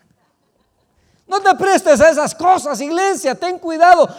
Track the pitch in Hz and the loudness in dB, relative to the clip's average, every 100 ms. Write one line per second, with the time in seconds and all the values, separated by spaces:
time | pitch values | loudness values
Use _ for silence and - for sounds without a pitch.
0 | _ _ _ _ _ _ _ _ _ _ | _ _ _ _ _ _ _ _ _ _
1 | _ _ _ 392 392 - 381 370 339 269 | _ _ _ -2 0 0 0 0 2 4
2 | 311 302 285 - 339 370 285 233 285 339 | 4 2 -4 -2 0 0 -2 -8 -6 -4
3 | 392 370 294 247 349 359 339 320 349 349 | -2 -4 -6 -6 -8 -8 -8 2 4 4
4 | 269 | 2